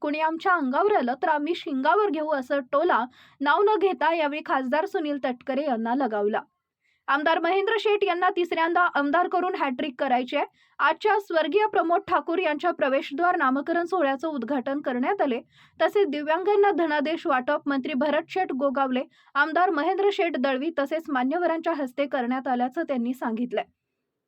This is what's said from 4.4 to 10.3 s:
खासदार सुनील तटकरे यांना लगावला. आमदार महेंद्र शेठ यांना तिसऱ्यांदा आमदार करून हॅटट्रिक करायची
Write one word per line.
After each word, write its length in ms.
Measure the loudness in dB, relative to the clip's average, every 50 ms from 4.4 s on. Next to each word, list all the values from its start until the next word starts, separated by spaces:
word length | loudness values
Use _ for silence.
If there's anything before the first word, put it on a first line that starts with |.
| -4
खासदार 400 | -2 -2 -2 0 0 0 0 0
सुनील 380 | 0 -2 -4 -2 -2 -4 -4 -4
तटकरे 400 | -4 -6 -6 -6 -6 -4 -2 -2
यांना 320 | -2 -2 -2 -2 -2 -2
लगावला. 460 | -2 -2 -2 0 0 0 0 -2 -2 -6 _ _ _ _ _ _ _ _ _ _ _ _
आमदार 320 | -2 0 2 2 2 2 2
महेंद्र 340 | 2 0 0 2 2 0 0 0
शेठ 240 | 2 0 0 2 2
यांना 260 | 0 0 2 0 0
तिसऱ्यांदा 520 | 2 0 -2 -2 0 0 0 2 2 2 2 2 0
आमदार 340 | 0 0 2 2 2 2
करून 280 | 2 0 -2 -2 -2 -2
हॅटट्रिक 380 | -2 -2 -2 -2 -4 -6 -6 -4 -2
करायची 360 | 0 0 2 0 0 0